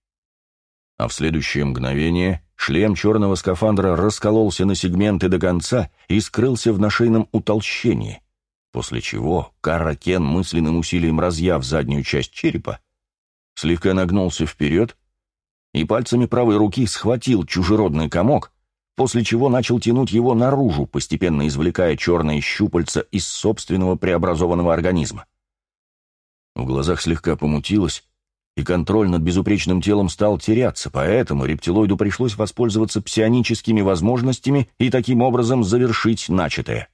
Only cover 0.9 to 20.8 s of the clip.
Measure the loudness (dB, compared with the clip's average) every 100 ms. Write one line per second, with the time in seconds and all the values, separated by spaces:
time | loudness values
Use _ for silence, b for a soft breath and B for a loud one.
0.9 | -8 -8 -4 -2 -2 -2 -2 -2 -2 -4
1.9 | -2 0 0 0 -2 _ -10 -2 0 2
2.9 | 2 2 2 2 0 -2 0 2 2 2
3.9 | 2 0 0 2 2 2 0 0 0 0
4.9 | 0 2 2 0 2 0 -2 0 -2 -2
5.9 | b b -2 0 0 0 2 0 2 0
6.9 | 2 2 2 2 -2 0 -2 -2 -2 -2
7.9 | -2 -4 -12 _ _ _ _ _ -10 -8
8.9 | -8 -6 -6 -2 -2 -4 _ -2 0 -2
9.9 | -2 -2 0 0 0 0 0 0 0 0
10.9 | 0 0 2 0 0 0 0 0 -2 0
11.9 | -4 -2 -4 -4 -4 -4 -4 -8 -12 _
12.9 | _ _ _ _ _ _ -6 -2 0 2
13.9 | 2 2 0 0 -2 -6 -2 0 0 0
14.9 | -4 _ _ _ _ _ _ _ -4 0
15.9 | 0 0 0 2 2 4 4 2 2 -2
16.9 | -2 -2 0 2 0 0 -2 2 2 2
17.9 | 0 -2 0 2 2 -2 _ _ _ _
18.9 | -2 0 0 0 2 2 2 0 0 2
19.9 | 0 2 2 2 2 2 2 2 0